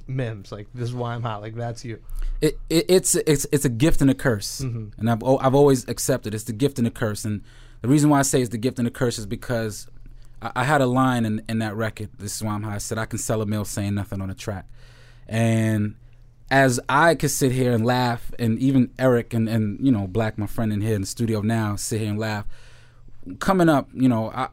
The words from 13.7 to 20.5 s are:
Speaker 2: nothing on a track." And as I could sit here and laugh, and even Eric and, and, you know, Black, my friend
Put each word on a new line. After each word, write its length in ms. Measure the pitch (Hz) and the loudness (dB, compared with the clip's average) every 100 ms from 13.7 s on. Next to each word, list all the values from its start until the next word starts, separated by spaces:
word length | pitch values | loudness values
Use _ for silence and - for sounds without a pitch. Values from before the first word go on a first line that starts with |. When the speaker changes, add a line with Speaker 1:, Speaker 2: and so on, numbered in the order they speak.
| - 101 | -4 -2
Speaker 2:
nothing 260 | 101 98 98 | -4 -4 -8
on 80 | 95 | -8
a 40 | |
track." 320 | 92 - 98 - - - - - - - | -8 -8 -10 -12 -20 -20 -20 -20 -20 -6
And 680 | 113 113 110 110 110 107 - - - - - - | 0 2 2 2 0 -2 -6 -20 -20 -20 -20 0
as 300 | 135 135 123 - | 4 4 2 2
I 260 | 135 165 | 4 4
could 160 | 151 143 | 4 0
sit 220 | - 135 | 2 0
here 200 | 127 123 | 2 2
and 120 | 117 | 2
laugh, 480 | 117 123 123 120 - - | 2 2 0 -2 -6 -2
and 200 | 117 113 | 0 2
even 320 | 131 135 120 - | 2 4 2 2
Eric 360 | 131 120 - | 4 4 2
and, 140 | 113 113 | -2 0
and, 300 | 113 107 - | 0 -2 0
you 80 | 135 | 2
know, 140 | 110 95 | 2 0
Black, 280 | 101 110 107 | -2 -2 -2
my 80 | |
friend 260 | 101 | -4